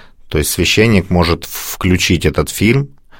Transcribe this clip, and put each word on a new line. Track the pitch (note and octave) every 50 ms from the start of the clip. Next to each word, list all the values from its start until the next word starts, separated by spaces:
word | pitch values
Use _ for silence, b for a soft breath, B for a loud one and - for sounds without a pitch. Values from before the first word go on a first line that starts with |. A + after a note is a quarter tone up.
| B B B B - -
То | - D#2+
есть | D2 -
священник | - - F2 - - - G#2+ A#2 A2 G2 E2+ -
может | F#2 F2 E2+ E2 E2+ E2 -
включить | - - - - - - - - F#2 F2+ F#2 - - F#2+ E2 -
этот | F2 C#2+ - D#2 -
фильм, | - - G2 G#2+ A#2+ C#3 C#3 C#3 - - _ b b b